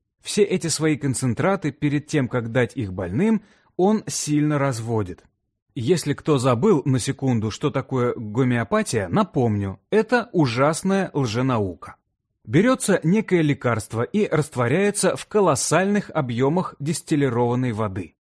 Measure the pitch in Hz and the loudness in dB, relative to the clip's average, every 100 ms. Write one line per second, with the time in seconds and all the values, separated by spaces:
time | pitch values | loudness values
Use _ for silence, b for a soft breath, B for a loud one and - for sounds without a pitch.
0 | _ _ - - 202 180 165 - 156 151 | _ _ -4 0 2 2 -2 0 0 0
1 | 143 123 131 110 - 98 147 - 147 143 | -2 -2 -2 0 0 0 -4 -2 -2 -2
2 | - 151 123 127 113 123 117 - 101 92 | -2 -2 0 -2 -2 0 0 -2 -6 -6
3 | 87 104 214 220 b b b - 190 220 | -4 0 2 0 b b b 0 2 2
4 | - - 147 147 151 147 139 113 113 110 | -2 -6 -2 0 2 0 0 -2 -4 -4
5 | 92 82 _ _ _ _ _ - 117 175 | -4 -8 _ _ _ _ _ -6 0 0
6 | 147 139 - 139 131 117 208 160 - 131 | 0 -4 0 2 2 2 4 4 2 0
7 | 139 131 131 120 107 - 147 139 - 127 | -2 -2 0 0 -2 -4 -4 -4 -4 -2
8 | 120 - 107 107 127 120 117 214 214 113 | -2 -2 -6 0 0 0 0 -2 0 -2
9 | 90 190 - 147 120 104 98 95 - 208 | 0 0 0 0 0 0 -2 -6 0 0
10 | 220 247 - 180 135 117 143 160 190 196 | 2 0 0 0 2 2 0 0 0 0
11 | 185 147 123 113 131 117 98 82 - - | -2 -2 -2 0 0 0 -2 -6 -16 -20
12 | _ _ _ _ - 135 240 262 - 180 | _ _ _ _ 0 2 4 2 2 2
13 | 160 214 - 180 151 139 127 110 - 110 | 2 2 2 2 2 0 0 -2 -2 -4
14 | 123 208 196 151 - 123 120 165 202 196 | -2 0 0 0 -2 -2 0 2 0 0
15 | 185 - - 208 185 131 - 156 196 208 | 0 -2 -2 2 2 2 2 2 2 0
16 | - 156 127 117 135 175 175 - 143 - | -2 -4 -2 0 2 0 -4 -6 -6 -4
17 | - 151 139 117 120 123 127 107 107 95 | 0 0 2 2 0 0 -2 -2 -4 -4
18 | 90 _ | -10 _